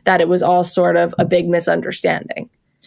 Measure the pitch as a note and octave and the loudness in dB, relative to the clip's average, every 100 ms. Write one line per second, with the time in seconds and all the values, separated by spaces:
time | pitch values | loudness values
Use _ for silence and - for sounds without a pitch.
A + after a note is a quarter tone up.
0 | - F#3 E3+ F3 F3+ F3+ F3 - F3 E3+ | 0 2 2 0 2 2 2 2 2 2
1 | E3+ - F3+ F3+ F3 F3 E3+ E3+ D#3 - | 0 0 0 0 0 0 0 -2 -2 -4
2 | F3+ E3+ - - - _ _ _ | -2 -4 -6 -12 -14 _ _ _